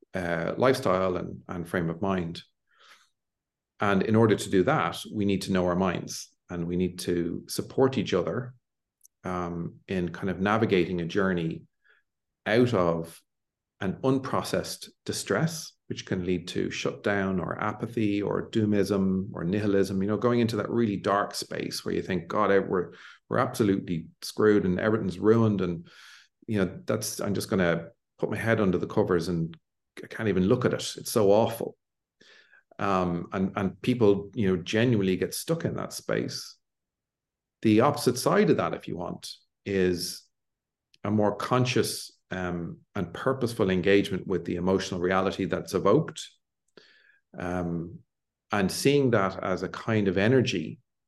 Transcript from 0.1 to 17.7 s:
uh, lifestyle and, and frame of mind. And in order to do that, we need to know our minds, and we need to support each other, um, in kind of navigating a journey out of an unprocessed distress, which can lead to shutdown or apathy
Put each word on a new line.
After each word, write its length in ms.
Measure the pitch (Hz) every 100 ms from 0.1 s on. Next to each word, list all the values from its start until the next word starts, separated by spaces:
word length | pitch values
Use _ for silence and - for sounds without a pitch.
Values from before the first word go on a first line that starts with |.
uh, 400 | 95 87 85 82 -
lifestyle 600 | 127 131 107 92 95 90
and, 240 | 87 92 -
and 200 | 90 82
frame 220 | 95 82
of 120 | 82
mind. 400 | 98 95 85 85 - _ _ _ - - _ _ _ _ _ _ _ -
And 240 | 104 98
in 120 | - 110
order 200 | 113 110
to 140 | 101
do 140 | 95
that, 360 | 92 147 85 85 -
we 140 | 107 101
need 160 | 95
to 80 | 98
know 140 | 95 90
our 100 | 87
minds, 540 | 95 85 - - - _ -
and 180 | 87 85
we 80 | 87
need 240 | 92 90
to 440 | - 87 85 92 -
support 500 | - - - 131 127
each 160 | 87
other, 400 | 92 82 101 131 - _ _ _ _ _ _
um, 520 | 92 92 87 87 87 - -
in 220 | 95 87
kind 200 | 82 98
of 100 | 90
navigating 600 | 98 107 110 95 85 90
a 40 | 82
journey 580 | 101 95 87 82 80 - _ _ _ _ _ _ _ -
out 280 | 110 123
of 460 | 104 87 82 82 - _ _ _ _ _ -
an 180 | 98 -
unprocessed 840 | 135 135 - 98 - 92 85 - - - -
distress, 680 | - - 101 160 - - - -
which 180 | - -
can 180 | 95
lead 240 | 90 90 -
to 220 | 98 95
shutdown 680 | - - - 110 101 95 95
or 220 | 82 87
apathy 600 | 107